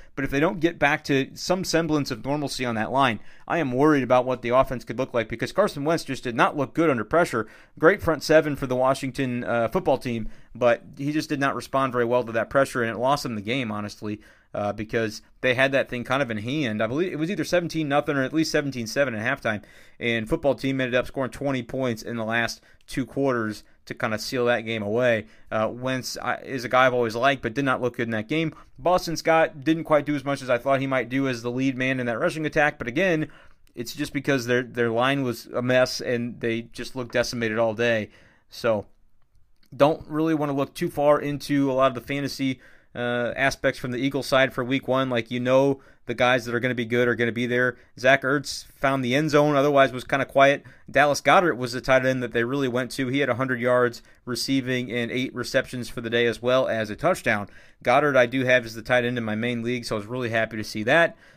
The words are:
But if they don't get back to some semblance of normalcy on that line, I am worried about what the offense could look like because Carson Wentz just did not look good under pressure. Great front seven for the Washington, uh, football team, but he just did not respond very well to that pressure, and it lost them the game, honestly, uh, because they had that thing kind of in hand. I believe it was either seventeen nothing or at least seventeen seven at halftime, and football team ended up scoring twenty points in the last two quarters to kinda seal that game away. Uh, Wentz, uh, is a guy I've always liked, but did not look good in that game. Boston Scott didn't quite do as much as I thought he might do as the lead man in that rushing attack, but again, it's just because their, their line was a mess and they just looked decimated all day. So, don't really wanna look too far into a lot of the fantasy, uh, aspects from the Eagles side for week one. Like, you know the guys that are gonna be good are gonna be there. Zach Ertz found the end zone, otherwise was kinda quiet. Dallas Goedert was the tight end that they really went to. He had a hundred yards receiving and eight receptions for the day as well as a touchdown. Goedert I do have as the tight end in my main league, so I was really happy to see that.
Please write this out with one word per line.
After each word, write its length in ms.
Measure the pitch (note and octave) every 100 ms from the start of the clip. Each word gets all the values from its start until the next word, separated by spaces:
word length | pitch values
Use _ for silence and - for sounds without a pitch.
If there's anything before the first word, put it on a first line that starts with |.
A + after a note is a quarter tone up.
| - -
But 80 |
if 60 | C3+
they 100 | C#3
don't 180 | E3 G3+
get 200 | D#3+ -
back 260 | C#3+ D3
to 260 | - C3+ C3+
some 300 | - - F#3
semblance 460 | F3+ D#3+ E3 D3+ C3+
of 140 | A#2+
normalcy 400 | A2 D3 C#3 -
on 100 | B2+ A2+
that 140 | F#2+
line, 300 | B2+ C3+ G#2+ - - -
I 120 | E3+
am 120 | C#3+
worried 320 | B2 D3+ D3
about 220 | A#2+ B2+
what 180 | B2+ B2
the 60 | A#2+
offense 360 | B2 C3 B2
could 140 | - A#2
look 160 | C3
like 140 | A#2+ A2
because 240 | A#2 B2+
Carson 320 | - G#3 D3
Wentz 200 | C#3+ E3
just 200 | - B2+
did 100 | B2+
not 220 | A#2 F3+ D3
look 180 | B2+
good 160 | - D#3+
under 140 | B2
pressure. 440 | G#2 D#3+ E3+ A#2+ G#2+ - - -
Great 240 | D#3+ G3+
front 220 | - D3
seven 320 | - D#3 D3+ C#3
for 100 | C3
the 100 | B2+
Washington, 680 | C3 C3+ C3+ B2+ C3 B2
uh, 240 | F#2 A#2 A2+
football 300 | F#3 F3 C3
team, 300 | B2+ A#2 G#2+ - -
but 300 | A2+ B2 A#2 - -
he 160 | C#3
just 160 | D3+ D3
did 120 | D3
not 140 | C#3
respond 380 | A2 - C3+ C3+
very 120 | A#2+
well 200 | A#2 B2
to 80 | A2+
that 180 | A2+ G#2
pressure, 320 | C#3 C3+ C3
and 80 | A2+
it 80 | G#2
lost 240 | B2+ C#3+
them 140 | C3+ G#2+
the 40 |
game, 300 | G2 C3 A#2
honestly, 500 | G#2 G#2 - A2 G#2 - _ _
uh, 200 | G#2+ G#2
because 500 | G#2 A2 A#2 A2 - - _
they 120 | B2+
had 160 | B2 C3+
that 180 | C3+ A2
thing 140 | B2
kind 200 | A#2 C3
of 80 | C3
in 60 | G#2+
hand. 440 | A2+ D3+ B2+ G#2+
I 60 | A2+
believe 240 | C3+ F#3
it 80 | D3
was 100 | D#3+
either 140 | F#3+
seventeen 440 | C#3+ F3 E3+ D#3+ D3+
nothing 280 | C#3+ D3 C#3+
or 80 |
at 80 | C3
least 180 | D#3 D#3
seventeen 380 | D3+ C#3+ C3 A2
seven 260 | C#3+ C#3
at 260 | A2 A#2 C#3
halftime, 220 | A#2+ F2+ - - - -
and 280 | A#2+ A#2 A2
football 280 | D#3+ C#3+ B2
team 240 | C3+ C3+
ended 160 | B2+ B2
up 100 | A#2+
scoring 240 | - B2+
twenty 320 | - C#3 C3+
points 400 | A#2 C3 B2+ A2+
in 140 | - A#2
the 80 |
last 360 | A2 A2+ A2+ - _ - -
two 180 | - A#2+
quarters 560 | - C#3 A#2+ G#2+ G2+ - _ -
to 80 |
kinda 240 | A#2 A#2+ G#2+
seal 280 | - C3 A#2+
that 140 | A#2
game 220 | A2+ A2+
away. 440 | G#2 A2+ B2+ A2+ - - -
Uh, 180 | A2 A2
Wentz, 440 | A#2+ B2+ C3 A#2 -
uh, 200 | - A2
is 200 | - C3
a 40 | A#2
guy 180 | B2+ C3
I've 80 |
always 200 | B2 A#2
liked, 280 | A2+ C3 C#3
but 120 | -
did 100 | A2
not 160 | C#3 A2
look 160 | A#2+ -
good 120 | A#2
in 40 |
that 160 | A2 G#2+
game. 240 | D#3 D#3+ - - -
Boston 380 | E3+ F3+ F3 D3+
Scott 480 | E3 D#3+ D#3+ D3+
didn't 200 | C3+ D#3+
quite 200 | D#3 D3+
do 100 | C#3
as 100 | D3
much 180 | C3+ C#3
as 80 | B2+
I 80 | A#2+
thought 220 | C#3 C3+
he 60 | C3+
might 220 | C3 A#2+
do 200 | C3 C3+
as 140 | A#2+
the 80 | A#2+
lead 260 | B2 C3+ B2+
man 220 | C3 C3
in 80 | B2
that 120 | A2+
rushing 280 | E3+ D#3 D3+
attack, 320 | D#3 D3 -
but 100 | A#2+
again, 400 | B2+ F#3+ D#3 D3 - - - -
it's 200 | - A#2
just 180 | C3+ C#3+
because 340 | C#3+ C#3 C#3 A#2
their, 160 | B2
their 280 | B2 A#2+ A#2+
line 320 | A2+ C3 C#3
was 240 | B2+ A#2 -
a 160 | -
mess 380 | B2 B2+ B2+ -
and 400 | - A#2+ A#2+ -
they 220 | A#2 A2+
just 320 | A#2 - A#2+
looked 180 | C3 A#2
decimated 460 | B2 A#2 B2 A2+ G#2+
all 160 | A2+
day. 360 | G#2+ A#2 A2+ G2+ - _ _ _
So, 380 | - A#2 G#2+ - _ _ - _ _ - _ -
don't 320 | B2+ C#3+ D#3+ -
really 260 | D3+ D#3+
wanna 180 | D#3+ D3
look 220 | C#3 C3+
too 160 | - E3+
far 300 | - C#3+ D3
into 500 | C#3+ C#3+ - C#3+ C#3
a 40 |
lot 140 | C3 C3+
of 60 |
the 60 | B2
fantasy, 600 | - C#3+ C3+ - C3+ C3 - - _
uh, 380 | B2 A#2+ A#2+ A#2+ -
aspects 420 | C3+ - C#3 -
from 140 | B2
the 60 | A#2+
Eagles 280 | C#3 C#3 B2
side 260 | C3+ C3
for 120 | -
week 240 | B2 C3+ B2+
one. 220 | C3 C3
Like, 200 | A#2+ -
you 80 | B2
know 400 | B2 C3 C#3 C#3 - - -
the 80 |
guys 300 | A#2+ B2 B2+
that 100 | A#2 A#2+
are 40 |
gonna 140 | B2+
be 100 | A#2+
good 220 | A2+ A#2+ B2
are 80 |
gonna 160 | A#2 A#2+
be 160 | A2+ A#2+
there. 300 | B2 B2+ - - -
Zach 260 | B2 C3+
Ertz 420 | C3 D3 C#3 -
found 400 | - - C3+ C3+
the 100 | B2
end 160 | C3 D#3
zone, 240 | D3 D3
otherwise 380 | C#3+ D3 C#3 C3+
was 100 | B2
kinda 220 | - C#3
quiet. 400 | B2+ C#3 C#3 C#3+ - - -
Dallas 300 | C3+ D3 C#3
Goedert 360 | - E3+ F3 A#2+
was 160 | B2+
the 80 | B2+
tight 240 | A#2+ C3
end 160 | C3 C3
that 120 | A#2+
they 100 | A#2+
really 240 | A#2 C#3 C3+
went 240 | A#2 B2
to. 140 | - C3
He 140 | C#3
had 80 | C3+
a 80 | A#2
hundred 240 | C3 B2
yards 420 | B2 B2 A#2+ A#2 - _
receiving 640 | - A#2+ - C3+ B2+ B2+ B2
and 220 | A#2+ A#2
eight 200 | A#2+ C3
receptions 560 | B2 A#2 C3 - B2+ A#2
for 120 | -
the 100 | A#2
day 160 | A#2 A#2+
as 160 | A2
well 240 | A#2+ C3 B2+
as 240 | A2 G#2+
a 60 | G#2
touchdown. 520 | D#3 F#3 B2 G#2+ G2+ - - _
Goedert 320 | - C3 D3 C3
I 100 | B2
do 180 | C3
have 200 | B2+ B2+
as 100 | A2+
the 80 | A2+
tight 220 | G#2+ B2
end 140 | A#2+ B2
in 60 |
my 120 | A2+ G#2+
main 260 | A#2+ A#2+
league, 220 | A#2 B2
so 100 | A2+
I 40 | A2+
was 80 | G2+
really 240 | B2+ A#2+
happy 260 | A2+ A2 A2
to 80 |
see 180 | G#2 A2
that. 340 | G#2+ D#3+ E3 - -